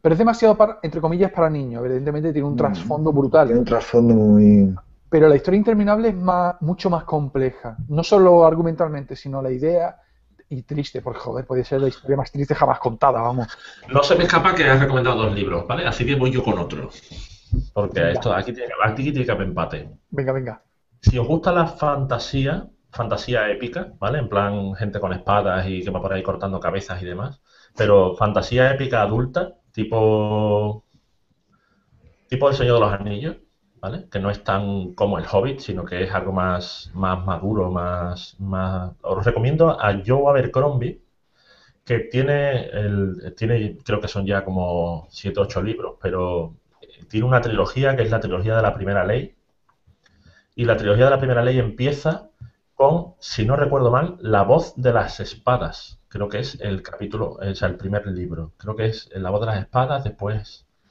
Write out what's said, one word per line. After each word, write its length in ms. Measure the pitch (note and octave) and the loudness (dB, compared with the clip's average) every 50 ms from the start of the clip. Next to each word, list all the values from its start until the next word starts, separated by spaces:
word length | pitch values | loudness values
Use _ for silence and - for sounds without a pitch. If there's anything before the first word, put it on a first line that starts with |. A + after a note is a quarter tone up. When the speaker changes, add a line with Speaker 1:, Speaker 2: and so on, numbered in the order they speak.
Speaker 1:
Pero 120 | - D#3 | 2 2
es 60 | D#3+ E3 | 4 6
demasiado, 380 | A3+ A#3 A3+ A3+ A3+ A3 G#3 | 4 2 4 4 6 4 6
para, 220 | G#3+ G#3+ G#3+ G#3+ - | 6 4 4 4 -4
entre 180 | - D#3 C#3+ E3+ | -8 -6 -6 -2
comillas, 320 | D3+ D#3+ E3+ F3+ G3 F#3 | -2 0 2 2 0 0
para 180 | - F3+ E3 D#3+ | 2 2 2 2
niños. 340 | D#3 D3 C3+ B2 A#2 A#2 A#2+ | 2 -2 -4 -6 -6 -6 -4
Evidentemente 480 | B2+ B2+ B2+ C#3 D3+ D3 D3+ D3+ E3 | -2 -2 -2 -2 -2 -4 -2 -2 -2
tiene 140 | D3 D3+ C#3 | 0 0 0
un 80 | C#3+ B2+ | 0 0
Speaker 2:
Mm. 40 | A#2+ | 0
Speaker 1:
trasfondo 540 | - C#3+ G2 F2 E2+ A2+ D3 D3+ D#3 D#3 | 0 0 0 -4 -4 -4 -2 0 0 2
brutal. 360 | D3 C#3 C#3 B2+ - D#3 D3 A2+ | 2 2 2 4 6 6 6 6
Speaker 2:
Tiene 100 | A#2 B2 | 4 2
un 80 | A#2+ | 2
trasfondo 480 | - A#2+ A2+ - - - A#2+ A#2 A#2 A2+ | 2 0 0 0 2 4 4 6 6 6
muy 580 | A2 G#2+ G#2 G#2 G#2 G#2+ G#2 G#2 G2+ G2 F#2+ F#2+ F2+ - - - _ _ _ | 6 8 8 8 8 10 10 8 8 6 4 2 -4 -10 -18 -20 _ _ _
Speaker 1:
Pero 200 | - D#3 D3+ D#3 | 4 6 8 8
la 60 | C#3+ | 6
historia 240 | C#3 - - F#3 G#3 | 6 4 2 2 4
interminable 520 | G#3 A#3 A3+ G#3 G#3 G3+ G#3 G#3+ A3+ A3+ | 4 2 2 2 4 2 2 2 2 0
es 60 | F#3+ | 0
más, 380 | F3+ F3+ F#3 F3+ F3+ F3+ F3 F3 - | 0 0 0 2 2 0 0 -2 -2
mucho 280 | D#3+ D#3 F#3 - - F#3+ | -2 -4 -4 -2 0 -2
más 120 | F3 D#3+ | -2 -2
compleja. 720 | D#3 - E3 D3+ D3 C3+ - C#3 C3 B2+ B2+ - - A#2+ A2+ - - C3 | -2 -2 -2 -2 -2 -2 -2 -2 -2 -2 -2 -6 -14 -14 -12 -12 -8 -4
No 160 | D3 D#3 E3 | -2 -2 2
solo 420 | - G#3+ G3 F#3+ F3+ F3 E3+ E3 | 4 6 8 8 10 10 10 8
argumentalmente, 680 | D#3+ E3 E3 E3+ E3 D#3+ D3+ E3+ D#3 D3+ C#3+ C#3 - C3+ | 8 6 4 0 -2 0 -2 -2 -2 -2 -8 -10 -12 -14
sino 260 | - - C#3 C3+ C3+ | -12 -10 -8 -8 -6
la 80 | C3+ D3+ | -4 -4
idea. 460 | B2+ B2+ C#3+ D#3+ F3 E3+ E3 F3+ F3 - _ _ _ _ _ _ _ _ _ _ | -4 -2 0 0 2 0 0 -2 -6 -12 _ _ _ _ _ _ _ _ _ _
Y 140 | D3 B2+ | -12 -12
triste, 380 | - - D3 D3 C#3 - - B2+ | -10 -8 -6 -6 -6 -6 -8 -10
porque, 160 | - B2 A2+ - | -10 -8 -10 -10
joder, 260 | - A#2+ A2+ B2 C3 | -10 -8 -8 -8 -6
podía 200 | - C3 B2+ B2 | -4 -4 -4 -2
ser 160 | - - C3+ | -2 -2 0
la 80 | C3+ C3 | 0 0
historia 280 | - - - - C#3+ | -2 -4 -4 -2 -2
más 140 | C#3 B2+ - | -2 -2 -6
triste 240 | - C#3+ C#3+ - D3 | -6 -6 -2 -2 2
jamás 240 | - D3+ C3 B2+ - | 2 2 2 2 0
contada, 420 | - B2 A#2 - D3+ C#3 B2 A2+ | -2 -4 -2 2 2 2 2 2
vamos. 280 | A2+ A#2+ B2 B2+ A2+ A2 - - - - - - - - | 0 -2 -2 -2 -4 -6 -8 -18 -20 -20 -20 -20 -14 -2
Speaker 3:
No 100 | C3 C#3+ C#3+ | 0 0 4
se 100 | - F3+ | 4 4
me 100 | E3+ F3 | 2 4
escapa 300 | F3 E3 D#3+ - F#3+ F#3 | 2 2 2 2 2 2
que 140 | E3 D3 C3 | 4 4 4
has 100 | C3+ C3+ | 4 4
recomendado 460 | C3+ - C3 B2+ A#2+ B2+ B2 A2 A2 | 4 2 2 2 2 2 0 0 0
dos 100 | G2+ G2+ | -2 -2
libros, 320 | G2+ G2 - F2 E2+ - | -2 -2 -4 -4 -6 -4
¿vale? 200 | - B2 D#3+ F3 | -4 -6 -4 -2
Así 200 | - - - B2 | -4 -2 -2 -2
que 80 | C3 C#3+ | 0 0
voy 160 | C3+ B2+ C3 | 2 0 0
yo 140 | C3 B2 A2 | 0 0 0
con 140 | A#2 G2 F2+ | 0 -2 -2
otro. 320 | F2 - D#2 D2+ - - - - - - - - - - - - _ _ - - - - - | -4 -6 -8 -10 -12 -12 -14 -20 -20 -20 -18 -18 -18 -18 -20 -20 _ _ -2 -2 -2 -2 -4
Porque 260 | G#2 G#2 F#2+ - - | -4 -4 -2 0 0
Speaker 1:
Venga. 120 | F2 E2+ | 0 0
Speaker 3:
esto, 200 | - B2 - A#2 | 0 0 -2 0
aquí 200 | F#2+ F2+ - - | -2 0 -2 -4
tiene 160 | A2+ B2 B2 A#2 | -8 -8 -10 -8
que, 60 | - - G#2 | -2 0 0
aquí 180 | A2 A2 B2+ C3+ D3 | 0 0 -2 -4 -4
tiene 140 | C#3 C3 A#2+ | -2 -2 -2
que 80 | A#2 | -2
haber 160 | G#2+ F#2+ F#2+ F2+ | -2 -2 -4 -4
empate. 420 | E2 E2+ D#2+ D#2+ E2 - - - - - _ _ | -4 -4 -4 -4 -6 -10 -12 -14 -20 -20 _ _
Speaker 1:
Venga, 220 | - C#3 C3+ C3 | -6 -4 -2 -2
venga. 300 | C3 C3+ C3 A#2+ G#2+ - _ _ _ _ _ _ _ _ | -2 -4 -6 -8 -10 -14 _ _ _ _ _ _ _ _
Speaker 3:
Si 180 | - - B2+ B2 | 0 2 2 2
os 80 | A#2+ | 0
gusta 240 | - D#3 E3 - F#3 | 0 0 0 2 0
la 160 | F3 F3 E3 | 2 2 0
fantasía, 1000 | D#3+ - - D3+ D3 C#3+ C#3+ C3+ - B2 - - - - C#3 C3+ C#3 D#3+ G3 - - _ _ _ _ | 0 -2 -4 -2 -2 0 -2 -2 -4 -4 -6 -6 -4 -4 -2 -2 -2 -2 -4 -8 -12 _ _ _ _
fantasía 600 | - - A#2 G#2+ G#2+ - - - B2 A2+ G#2+ G#2 | -8 -8 -4 -4 -4 -6 -4 -2 -2 0 0 0
épica, 420 | G2 - B2 A#2+ - F3 F3+ F3+ - - | -2 -4 -6 -8 -8 -10 -10 -10 -10 -8
¿vale? 200 | G2 G#2+ C3+ D3+ | -6 -4 -2 -2
En 100 | B2 G#2+ | -4 -2
plan, 460 | G#2 G2 G#2 G2+ G#2 G2+ G2 G2 F#2+ | -2 -2 0 0 -2 -4 -4 -6 -6
gente 260 | - A2 G#2 F#2+ G#2 | -6 -6 -6 -4 -4
con 120 | G2+ F#2 | -4 -4
espadas 540 | F#2 F#2 - - G2+ G#2 G2+ G2 F2+ F#2 F2+ F#2+ | -6 -6 -2 0 0 2 2 0 -2 -2 -2 -4
y 140 | F#2 F2+ | -6 -6
que 80 | F2+ G2+ | -6 -6
va 100 | F#2 F2+ | -6 -6
por 120 | - F#2+ | -4 -4
ahí 100 | G2 F#2+ | -4 -4
cortando 380 | F2+ G2 F#2 F2+ G2 G2 F#2 F2+ | -4 -6 -6 -6 -6 -6 -6 -4
cabezas 400 | F2+ E2+ F#2 G2 - - F#2+ F#2 | -4 -4 -4 -4 -6 -8 -10 -10
y 40 | F#2 | -8
demás, 340 | F2+ F2+ F#2 A2+ C3+ - - _ _ _ _ _ _ _ | -10 -8 -8 -10 -10 -12 -16 _ _ _ _ _ _ _
pero 400 | - A2 G#2 G2+ G2 F#2 F#2 F2+ | -2 4 6 6 6 6 4 0
fantasía 560 | - A2 G#2 G2+ F#2+ F2+ - A#2+ B2 B2+ C3+ | 0 -2 0 0 -2 -2 0 2 4 4 4
épica 300 | C3+ C3 C3+ B2 A#2+ A2+ | 4 0 -2 -2 0 0
adulta, 520 | G2+ G2 A2 A#2+ B2+ B2 - F3 F3+ - - _ _ _ | 0 2 0 -2 -2 -2 -2 -4 -4 -4 -8 _ _ _
tipo, 1120 | _ A2+ G#2 - A2+ A2+ A2 A2 G#2+ G#2+ G#2+ G#2 G#2+ G#2+ G#2+ G#2 G#2 G#2 G#2 G#2 G#2+ A2 - _ _ _ _ _ _ _ _ _ _ _ _ _ _ _ _ _ _ _ _ _ _ _ _ - _ _ _ _ | _ -6 -6 -2 0 2 4 4 4 2 0 0 -2 0 0 2 2 2 0 -2 -4 -8 -12 _ _ _ _ _ _ _ _ _ _ _ _ _ _ _ _ _ _ _ _ _ _ _ _ -20 _ _ _ _
tipo 200 | B2+ B2+ C#3+ C#3 | -4 2 2 2
El 60 | C3+ | 2
Señor 180 | C3+ B2 B2 A#2+ | 2 2 4 4
de 60 | A#2 | 4
los 120 | G#2+ G#2 | 4 2
Anillos, 440 | G2 G2 G2+ G#2 G2+ G2+ D3 D#3+ E3 - _ _ _ _ _ _ _ _ | 0 -2 -4 -6 -6 -6 -6 -8 -10 -12 _ _ _ _ _ _ _ _
¿vale? 280 | - G2 C3 F#3 - - | -10 -10 -10 -10 -12 -8
Que 80 | - G2+ | -8 -4
no 120 | F#2+ G2+ | -4 -2
es 140 | G2+ - - | -4 -4 -4
tan 480 | - G2 G2 G2+ G2+ G2 G2 F#2 F2+ F2+ | -2 -2 -2 -2 -2 -4 -4 -6 -8 -4
como 240 | - G#2 G2+ F#2+ E2+ | -2 -2 -2 -2 -4
El 60 | E2 - | -4 0
Hobbit, 300 | - G2 G2 C3+ C3+ - | 0 0 0 0 -4 -6
sino 240 | - - F#2+ F2+ E2+ | -8 -8 -8 -8 -8
que 180 | E2+ F2+ F2+ F#2 | -8 -6 -6 -4
es 80 | F#2 | -4
algo 200 | G2 F#2+ F#2 F#2+ | -4 -4 -4 -2
más, 580 | F#2+ F#2 F2+ F#2 F2+ F2+ F#2 - - - - - - | -2 -2 0 0 -2 -4 -6 -8 -14 -16 -18 -14 -8
más 300 | F2+ F#2+ F#2 F#2 F2+ F2+ | -4 -2 -2 -2 -2 -4
maduro, 460 | F#2+ F2+ E2 F#2 G2+ A2 G#2 F#2 F2+ | -4 -6 -4 -4 -2 -2 -2 -2 -2
más, 640 | F2+ F2 F2 F2+ F2+ F2+ F2 F2 F2 F2+ - - _ - | -2 -4 -4 -4 -4 -4 -6 -6 -8 -10 -14 -18 _ -10
más... 540 | G2 G2 F#2+ F#2 F#2 F#2 F#2 F2+ F2+ F2+ - - | -8 -4 -4 -2 -2 -2 -4 -6 -6 -8 -12 -10
Os 220 | - - F#2+ F#2+ G2 | -6 -4 -4 0 0
recomiendo 560 | A#2+ - B2 A#2 C3 D3+ D#3 E3 D#3+ D3 - | 0 0 2 0 0 2 4 4 4 4 2
a 200 | A2 G#2 G2 G2+ F#2 | 0 0 0 -2 0
Joe 240 | A2 B2+ C#3 C#3 C#3+ | 0 0 2 4 4
Abercrombie, 720 | C#3 C3+ B2+ C3 - C3 C#3 D3 C3+ B2+ A#2+ E3 F#3+ - _ _ _ _ _ _ _ _ _ _ _ _ _ _ _ _ _ | 4 2 2 0 0 0 0 0 0 -2 -4 -4 -8 -10 _ _ _ _ _ _ _ _ _ _ _ _ _ _ _ _ _
que 160 | - B2 A2+ | -2 -2 -2
tiene, 680 | - - - B2+ C3+ C#3+ C#3+ C#3+ C#3+ C#3 C3+ B2 - | -2 -2 -2 0 0 2 0 0 0 0 -2 -2 -4
el, 680 | - - G#2 G#2 G2+ G2+ G2 G2 F#2+ F#2 - - F2+ - | -6 -6 -4 -4 -2 0 0 -2 -2 -4 -8 -12 -14 -8
tiene, 420 | - A2 A2 A#2+ A2+ G#2+ G2+ - - - | -4 -2 0 0 0 0 -4 -6 -10 -6
creo 160 | - G#2 G2+ | -4 -4 -4
que 80 | - - | -4 -6
son 180 | - G2+ F#2+ | -6 -4 -2
ya 180 | F#2+ G2+ G2 - | -2 -2 -2 -2
como 600 | F#2+ F#2 F#2 F2+ F2+ F2 F2 E2+ F2 E2+ D#2+ - - | -2 -4 -2 -2 -2 -2 -2 -2 -2 -4 -8 -12 -16
siete, 300 | - - - G2 F2+ G#2 | -20 -10 -8 -6 -2 -2
ocho 220 | G2 - - F#2 | -2 -2 -2 -4
libros, 320 | F#2+ G#2+ A#2 - F#2 F2 - _ | -4 -4 -6 -6 -8 -12 -12 _
pero 540 | - F#2 F2+ F#2 F2+ F2+ F2 E2+ D#2+ D#2+ - - _ _ _ _ - - _ _ - _ | -8 -6 -4 -2 -4 -2 -4 -4 -6 -6 -12 -18 _ _ _ _ -20 -20 _ _ -20 _
tiene 180 | - G#2+ A#2 | -4 -2 0
una 140 | B2+ B2+ A#2+ | 2 2 2
trilogía 560 | A#2 A#2 G#2+ G2 - - - C3 C#3 C3+ C3+ | 2 0 0 0 -2 -2 0 0 0 0 2
que 60 | B2 | 0
es 80 | A2 G#2+ | 0 0
la 100 | A2+ A2 | 0 -2
trilogía 360 | G#2+ G2+ F#2 F2+ G2 A2 A2+ | -2 -4 -4 -4 -2 0 0
de 60 | A2+ | 2
la 120 | G#2+ G2+ G2 | 0 0 -2
Primera 300 | - F#2+ F#2+ G2+ G2 F2+ | -2 -4 -2 -2 0 0
Ley, 320 | F#2+ A2 C3 - - - _ _ _ _ _ _ _ _ _ _ _ _ _ _ _ _ _ _ - _ _ _ _ _ | 0 -2 -2 -4 -8 -14 _ _ _ _ _ _ _ _ _ _ _ _ _ _ _ _ _ _ -20 _ _ _ _ _
y 80 | A#2+ A#2+ | -4 0
la 120 | A#2 A2 | 0 0
trilogía 280 | G2 - G2+ G2 A2+ B2+ | 0 2 2 4 6 6
de 60 | C#3 | 6
la 80 | C#3 C3+ | 6 4
Primera 240 | C3+ B2+ B2 A#2+ | 2 2 2 2
Ley 160 | A#2+ B2+ C3 B2+ | 2 2 2 0
empieza 680 | A#2 G#2+ G#2+ - B2 C#3+ D3 - - D#3+ E3+ - - - _ _ - - _ _ _ _ _ | 0 -2 -2 -2 -2 -2 -2 -2 -2 -4 -4 -4 -8 -18 _ _ -20 -20 _ _ _ _ _
con, 400 | - C#3 C#3 E3 E3+ E3+ - - _ | 2 4 4 4 2 -2 -6 -14 _
si 280 | - - - - G#2 | -14 -10 -4 -2 0
no 100 | A2 C#3 | 0 2
recuerdo 340 | C#3+ C#3+ C#3 C#3 C3+ B2+ A#2 | 2 2 2 2 2 2 4
mal, 280 | A#2+ C3 D#3 F3 - - | 2 2 0 -2 -6 -8
La 220 | - G#2+ G#2+ G2+ | -2 0 2 2
voz 320 | G2 G2 C3+ E3 - - - | 4 4 4 4 2 -2 -8
de 160 | B2 B2+ B2+ | -2 0 2
las 280 | A#2 A2 F#2+ - - - | 2 2 0 -2 -6 -10
espadas. 800 | F#2+ - - - _ B2 B2+ - - E2 - - - - - _ _ _ | -12 -12 -12 -4 _ 0 0 0 -2 -6 -8 -12 -18 -20 -20 _ _ _
Creo 200 | - G2+ G#2 G2+ | -8 -6 -6 -6
que 120 | - G2+ | -6 -6
es 200 | C3 - - - | -8 -8 -10 -8
el 220 | - G#2 F#2+ F#2 | -6 -6 -6 -6
capítulo, 560 | - - - - G#2+ G2+ - G#2 - - - - | -8 -12 -12 -12 -10 -8 -6 -6 -6 -6 -8 -8
o 140 | F#2+ G2 F#2+ | -8 -8 -6
sea, 140 | - G2+ F2+ | -4 -4 -4
el 80 | F2+ | -4
primer 300 | - G2+ F#2+ G#2 G#2 - | -6 -6 -4 -4 -4 -4
libro. 460 | G2 F#2 F2+ F2+ F2 E2 D#2+ E2 D#2 - | -4 -6 -6 -6 -8 -8 -8 -10 -12 -14
Creo 180 | _ - G#2+ G#2+ | _ -10 -10 -6
que 120 | - A2 | -2 -2
es 220 | A2 A2 - - - - | -2 -2 -4 -12 -14 -10
La 160 | G2 F#2 F2+ | -8 -6 -2
voz 100 | G2 G#2 | -2 -2
de 60 | A2+ | -2
las 120 | A2+ G#2+ F#2+ | -2 -4 -4
espadas, 460 | - - - B2 C3 C3 D3 C3+ C3 | -6 -2 0 0 0 0 -2 -4 -4
después 640 | G#2 - - G2+ G#2 A2 G#2+ G2+ - - - _ _ _ _ _ _ | -8 -8 -6 -6 -6 -6 -6 -8 -10 -18 -20 _ _ _ _ _ _